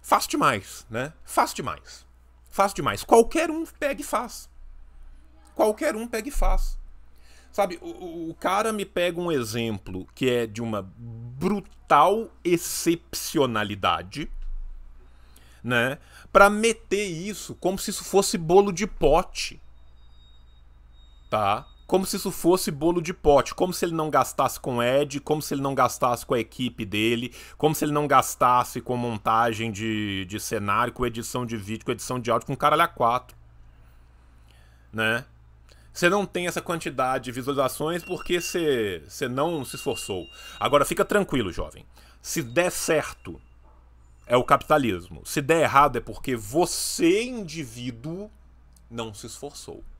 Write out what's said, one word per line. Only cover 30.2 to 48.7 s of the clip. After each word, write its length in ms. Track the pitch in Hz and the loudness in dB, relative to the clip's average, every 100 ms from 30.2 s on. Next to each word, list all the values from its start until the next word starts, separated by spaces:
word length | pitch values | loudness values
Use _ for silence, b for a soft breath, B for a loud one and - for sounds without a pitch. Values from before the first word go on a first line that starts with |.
| 92 | -6
de 140 | 107 | -8
cenário, 520 | - 110 101 104 120 | -6 -4 0 0 0
com 140 | - 123 | -2 -4
edição 380 | 117 113 127 | -4 -8 -6
de 120 | 120 117 | -6 -8
vídeo, 280 | 98 110 - | -6 -8 -4
com 60 | |
edição 260 | 117 - 127 | -6 -4 -6
de 120 | 117 | 0
áudio, 160 | 117 - | 0 0
com 100 | 135 | 0
caralho 260 | 147 151 | 2 4
a 60 | 170 | 2
quatro. 460 | - 117 123 - - - - - - - - - - - - - b b b b | 2 2 2 -4 -20 -20 -20 -20 -20 -20 -20 -20 -20 -20 -20 -20 b b b b
Né? 320 | 107 110 117 131 - - - - b b | -2 0 0 -4 -20 -20 -20 -20 b b
Você 200 | - 175 | 0 2
não 160 | 202 190 | 2 0
tem 200 | 180 175 | -4 -4
essa 140 | 170 | -6
quantidade 640 | - 165 160 131 131 131 | -6 -6 -6 -2 0 0
de 80 | 131 | -4
visualizações 680 | 123 127 139 131 - 151 175 | -6 -4 0 0 0 -4 -4
porque 380 | 165 175 - 175 | -6 -10 -2 -2
você, 600 | 170 175 160 127 107 85 73 | -2 -2 0 2 0 -4 -10
você 180 | - 131 | -8 -4
não 380 | 127 156 165 | -2 -2 -2
se 120 | 120 - | -6 -8
esforçou. 500 | - 117 - 95 80 B B B | -6 -6 -4 -6 -8 B B B
Agora, 240 | 110 143 | 2 4
fica 200 | 139 175 | 4 2
tranquilo, 460 | 285 208 185 139 98 | 2 2 0 -2 -2
jovem. 360 | 82 76 - - b b b | -4 -10 -12 -20 b b b
Se 220 | - - | -8 -6
der 280 | 120 131 175 | -2 0 0
certo, 720 | - - 160 - - - 76 - - - - - - - - - | -2 0 0 0 -10 -16 -16 -18 -20 -20 -20 -20 -20 -20 -20 0
é 100 | 123 | 2
o 80 | |
capitalismo. 800 | 120 139 - 151 123 90 90 78 | 4 2 4 2 2 -2 -6 -16
Se 160 | - - | -6 -4
der 220 | 139 165 | 2 2
errado, 340 | 127 131 143 120 | 6 6 6 4
é 40 | |
porque 360 | - 107 - 123 | -6 -10 -6 -6
você, 880 | 101 139 175 - - - 170 196 | -2 0 2 0 -6 2 4 4
indivíduo, 1080 | 247 247 180 160 131 117 123 113 139 175 208 - - - - | 0 -6 -10 -10 -12 -10 -10 -10 -10 -10 -12 -18 -20 -20 -20